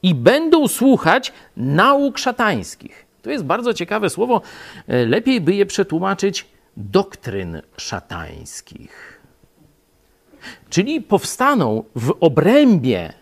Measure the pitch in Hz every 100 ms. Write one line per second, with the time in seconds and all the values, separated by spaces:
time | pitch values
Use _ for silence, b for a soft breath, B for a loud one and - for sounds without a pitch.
0 | 185 147 127 269 330 320 269 - 269 254
1 | 156 220 - b b - 127 147 220 277
2 | 285 - - 247 220 139 180 - - -
3 | _ _ - 285 139 202 240 208 170 208
4 | 208 - 240 226 B B B B - 123
5 | 117 160 240 254 156 202 196 - 190 160
6 | 190 190 196 - - _ _ - 104 131
7 | 196 - - 98 90 82 - - - 92
8 | _ 87 80 - - - - - - -
9 | - - _ _ _ _ _ _ _ _
10 | _ _ _ _ B B _ - 220 311
11 | - 202 - - 262 277 131 110 - -
12 | 117 - 165 135 135 277 285 190 127 98
13 | 82 -